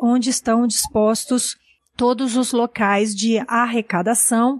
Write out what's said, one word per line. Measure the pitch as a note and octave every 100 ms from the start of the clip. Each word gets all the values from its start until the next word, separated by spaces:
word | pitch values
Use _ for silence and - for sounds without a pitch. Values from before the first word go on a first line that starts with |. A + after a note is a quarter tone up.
onde | A#3+ B3 A#3+
estão | A#3+ - A3+ A#3+
dispostos | G#3+ - A3 G#3+ A3+ - B3+ - - _ _ _ -
todos | A#3+ A#3+ C4 A#3
os | B3
locais | A#3+ A#3 - G3+ G3+ G#3+
de | G3+ A3 A3+ -
arrecadação, | A#3 A#3+ A#3 A3 F3+ F3+ A#3 - A3+ A#3+ C#4